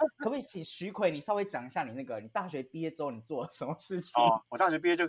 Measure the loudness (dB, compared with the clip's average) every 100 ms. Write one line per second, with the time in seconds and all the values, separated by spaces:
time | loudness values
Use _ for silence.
0 | 0 0 -4 -4 -6 -8 -8 -6 -8 0
1 | 0 0 0 -2 0 -4 -6 -6 -4 -6
2 | -8 -8 -6 -6 -4 -6 -8 -6 -6 -4
3 | -6 -6 -6 -6 -6 -6 -6 -6 -4 -4
4 | 0 6 6 6 0 2 4 6 4 4